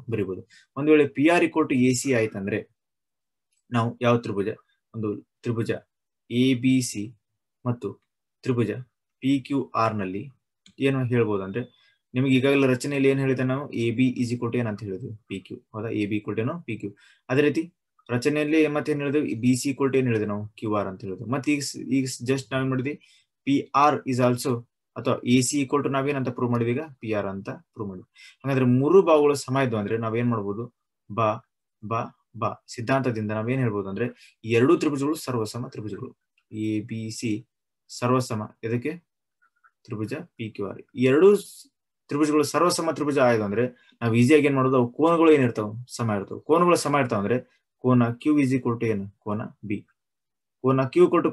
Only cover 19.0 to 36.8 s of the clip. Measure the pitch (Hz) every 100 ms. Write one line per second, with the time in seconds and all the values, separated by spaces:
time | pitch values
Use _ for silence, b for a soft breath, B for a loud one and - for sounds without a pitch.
19 | 143 151 135 113 123 127 143 131 139 135
20 | 127 110 104 104 107 - 110 104 98 95
21 | 98 90 110 139 139 143 131 - - 135
22 | 131 - 123 135 - 131 131 127 131 -
23 | b b b _ 135 139 - 135 147 143
24 | - 123 123 123 143 120 - _ _ -
25 | 127 - 120 127 123 143 131 143 127 139
26 | 139 139 123 123 120 120 117 123 156 -
27 | 110 104 98 98 101 - _ - 101 92
28 | - B B B 135 135 123 127 147 190
29 | 170 151 147 123 - 135 127 110 101 113
30 | 113 113 120 113 101 104 120 _ _ _
31 | - 107 110 117 _ _ _ _ 104 113
32 | - _ _ 110 107 - - - 113 135
33 | 127 110 107 110 117 135 120 101 95 98
34 | 123 b b b 110 113 139 170 156 139
35 | 143 165 - 123 107 120 139 117 104 95
36 | - - _ _ _ 110 107 107